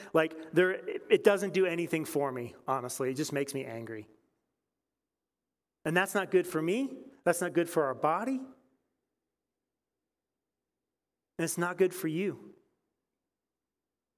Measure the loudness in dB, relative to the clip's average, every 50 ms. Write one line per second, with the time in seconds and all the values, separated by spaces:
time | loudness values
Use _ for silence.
0 | -8 0 2 2 2 2 0 -8 -14 0 4 4 4 4 2 -2 -6 -8 -10 -8
1 | 0 4 4 6 6 6 4 4 2 0 0 2 2 2 0 -2 -2 -2 -2 -2
2 | -2 -2 -2 -2 0 -2 -2 -4 -8 -10 -12 -10 -6 -4 -2 -2 -2 -4 -6 -4
3 | -2 -2 -2 -2 -4 -4 -2 -2 -2 -2 -4 -6 -8 -8 -8 -10 -10 -10 -10 -12
4 | -12 -16 -20 _ _ _ _ _ _ _ _ _ _ _ _ _ _ _ _ _
5 | _ _ _ _ _ _ _ _ _ _ _ _ _ _ _ _ -6 0 2 2
6 | 2 2 0 -2 0 4 4 2 4 2 0 -2 0 0 0 0 0 -2 -6 -10
7 | -16 -18 -20 -2 _ 0 0 2 0 -2 0 0 0 2 2 2 2 2 0 0
8 | 0 0 2 0 0 -2 -2 -4 -4 -8 -14 -20 _ _ _ _ _ _ _ _
9 | _ _ _ _ _ _ _ _ _ _ _ _ _ _ _ _ _ _ _ _
10 | _ _ _ _ _ _ _ _ _ _ _ _ _ _ _ _ _ _ _ _
11 | _ _ _ _ _ _ _ -4 -4 -2 -2 -2 -2 -2 2 4 2 2 2 0
12 | -4 -4 -2 -2 -2 -4 -4 -6 -12 -20 -20 _ _ _ _ _ _ _ _ _
13 | _ _ _ _ _ _ _ _ _ _ _ _ _ _ _ _ _ _ _ _
14 | _ _ _